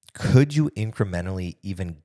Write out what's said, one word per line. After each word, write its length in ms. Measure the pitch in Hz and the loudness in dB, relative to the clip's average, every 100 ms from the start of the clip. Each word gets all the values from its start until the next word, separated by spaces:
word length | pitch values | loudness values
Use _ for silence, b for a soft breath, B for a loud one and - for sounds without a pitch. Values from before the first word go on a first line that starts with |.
| - | -20
Could 420 | - - 127 147 147 | -8 4 6 6 2
you 140 | 147 - | 0 -2
incrementally 800 | 110 - 101 87 92 95 90 - | -6 -4 -4 -2 -4 -6 -6 -10
even 340 | 98 90 87 76 | -12 -8 -8 -10